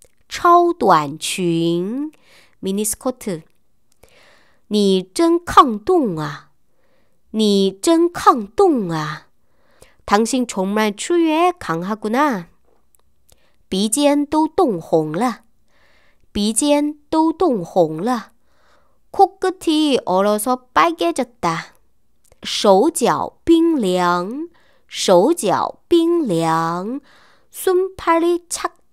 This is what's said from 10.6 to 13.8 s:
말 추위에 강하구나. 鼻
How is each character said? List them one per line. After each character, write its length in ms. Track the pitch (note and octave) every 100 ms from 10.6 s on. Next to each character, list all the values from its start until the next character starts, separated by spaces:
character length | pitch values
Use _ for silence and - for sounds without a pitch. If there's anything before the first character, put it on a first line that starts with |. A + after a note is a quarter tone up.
| F#3+
말 220 | G#3 G#3+
추 220 | G3+ - F4
위 160 | E4
에 220 | D#4 F4+
강 320 | F4 - E3 F3+
하 100 | G#3+
구 140 | G#3+
나. 380 | A#3 D4 G#3+ E3+ _ _ _ _ _ _ _ _ _ _ _ _
鼻 180 | F#3+